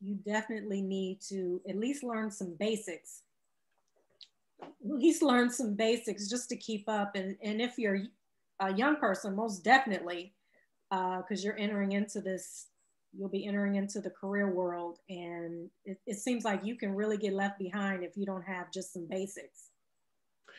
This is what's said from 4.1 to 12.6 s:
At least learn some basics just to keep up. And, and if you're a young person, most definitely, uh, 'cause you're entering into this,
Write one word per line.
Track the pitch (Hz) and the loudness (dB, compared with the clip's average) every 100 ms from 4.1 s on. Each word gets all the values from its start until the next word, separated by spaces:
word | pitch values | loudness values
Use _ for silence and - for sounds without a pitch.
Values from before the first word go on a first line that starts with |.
| _ - _ _ - | _ -20 _ _ -16
At | - - | -16 -8
least | 233 285 311 311 | -4 4 6 6
learn | 294 247 240 | 6 6 4
some | 240 226 202 | 2 -2 2
basics | 226 233 220 196 202 | 2 2 0 -4 -4
just | 240 - | -4 -4
to | 247 | -6
keep | - 208 214 | -4 -4 0
up. | 214 202 196 | 0 0 -2
And, | 190 196 | -4 -4
and | 214 214 | -4 0
if | 247 - | -2 0
you're | 214 196 214 - _ _ _ - | 2 2 -2 -10 _ _ _ -4
a | 196 | 0
young | 190 277 302 | 4 4 4
person, | 220 190 208 196 | 2 2 -2 -2
most | 226 185 | -2 0
definitely, | 208 269 226 180 170 175 185 _ _ _ _ _ _ | 8 8 8 0 -2 -4 -8 _ _ _ _ _ _
uh, | 190 185 185 | 0 2 0
'cause | 185 196 | -2 -2
you're | 202 214 | 0 0
entering | 208 202 196 | 0 2 2
into | 202 214 208 | 2 0 -2
this, | 190 185 - - | -2 -4 -6 -14